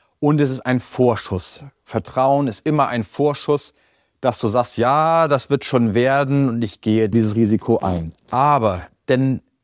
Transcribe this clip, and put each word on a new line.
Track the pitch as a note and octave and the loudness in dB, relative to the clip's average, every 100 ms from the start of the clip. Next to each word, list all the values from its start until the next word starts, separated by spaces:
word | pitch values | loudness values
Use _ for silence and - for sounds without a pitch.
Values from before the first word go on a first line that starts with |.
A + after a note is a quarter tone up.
| _ _ | _ _
Und | D3 D3 | 0 2
es | C#3+ | 2
ist | C3 | -2
ein | B2 B2+ | -2 -2
Vorschuss. | - - B2+ A2 - F#2 - - C#3 - | -2 0 2 2 -2 -6 -6 -12 -18 -20
Vertrauen | - A2+ - - C3+ C#3 C#3 | -8 -6 -4 -2 0 2 0
ist | G#2 - | -4 -2
immer | D#3 C3+ | 0 0
ein | A#2+ | -2
Vorschuss, | G#2+ - D3 C#3 - D3 - - _ _ _ _ | -6 -2 -2 -2 -2 -4 -4 -18 _ _ _ _
dass | C3 A2+ | -4 -2
du | A2+ | -2
sagst, | A#2 A#2+ - | 0 -2 -2
„Ja, | A#2 C#3+ D#3+ E3 D#3+ | 0 2 2 2 2
das | C#3 - | 0 0
wird | C#3 | -4
schon | - C3 A#2 | 0 0 2
werden | G#2 B2 C#3 C#3 C#3+ C3+ | 2 2 2 0 0 0
und | A#2 | -2
ich | A2 - | -6 -4
gehe | A2+ A2 A2 | 0 2 2
dieses | A2+ A2 G#2+ | 2 0 2
Risiko | A2 G#2+ - A2+ | 2 2 0 0
ein.“ | G2 F2+ E2 - _ | 0 -4 -6 -12 _
Aber, | B2 C#3+ C#3+ A2 F2+ F2 _ - | 0 2 2 2 -2 -8 _ -2
denn | C3 C3+ B2+ - _ | 0 2 -2 -6 _